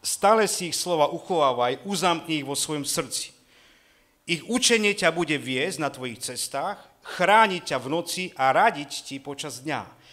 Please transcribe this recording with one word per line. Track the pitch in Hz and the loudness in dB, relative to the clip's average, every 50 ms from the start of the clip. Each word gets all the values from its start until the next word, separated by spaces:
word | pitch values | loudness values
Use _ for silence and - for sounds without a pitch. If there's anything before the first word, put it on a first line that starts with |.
| - | -4
Stále | - - - - 196 220 220 214 | -6 -6 2 4 4 6 6 4
si | 185 - - 185 170 143 | 2 0 -4 -4 -4 -4
ich | |
slova | - - 180 175 160 147 143 | -4 -2 0 2 2 2 2
uchovávaj, | 175 165 - - 190 165 147 135 127 120 120 123 131 135 - 196 | 2 -6 -6 -2 0 2 4 2 4 2 0 0 0 -2 -4 -6
uzamkni | 202 175 170 180 170 165 - - 160 151 139 | -4 0 2 2 2 0 -2 -4 -4 -4 -2
ich | 131 | -4
vo | 143 135 | -4 -4
svojom | - - 156 147 139 | -4 -4 -4 -4 -4
srdci. | - - - 151 123 - - - - - _ _ _ _ _ _ _ _ _ _ _ _ _ _ _ _ _ _ - | -4 -4 -4 -4 -4 -6 -8 -8 -10 -14 _ _ _ _ _ _ _ _ _ _ _ _ _ _ _ _ _ _ -2
Ich | 175 156 - | -2 -2 -2
učenie | - 226 254 247 - 240 226 214 208 | -2 -2 2 4 4 4 4 4 2
ťa | 202 202 185 170 165 | 2 4 2 2 2
bude | 170 175 151 156 139 | 2 0 0 -2 -2
viesť | 123 127 131 127 143 185 180 147 | -2 -2 -2 -2 -2 -2 -2 -4
na | 156 139 | -4 -4
tvojich | 135 131 127 127 113 107 | -4 -6 -10 -10 -10 -8
cestách, | - - 127 117 - - - 139 151 185 202 - - _ _ _ _ - - | -10 -10 -8 -8 -8 -6 -6 -6 -6 -6 -6 -8 -14 _ _ _ _ -14 -2
chrániť | - 180 170 202 220 220 208 185 175 - | 0 4 6 8 6 6 6 2 -4 -4
ťa | - 147 131 | -4 -4 -4
v | 117 127 | -2 -2
noci | 151 170 170 - - 185 185 175 - | -4 -2 -2 -4 -6 -6 -6 -8 -4
a | - 131 135 | 2 2 4
radiť | 131 160 196 226 190 147 147 139 - - - - | 6 6 4 4 2 0 -10 -10 -10 -12 -12 -10
ti | 139 135 135 | -12 -12 -10
počas | 143 143 139 - 151 123 120 127 | -12 -12 -10 -10 -12 -12 -10 -8
dňa. | 156 170 117 98 - - _ _ - | -6 -6 -6 -8 -10 -18 _ _ -20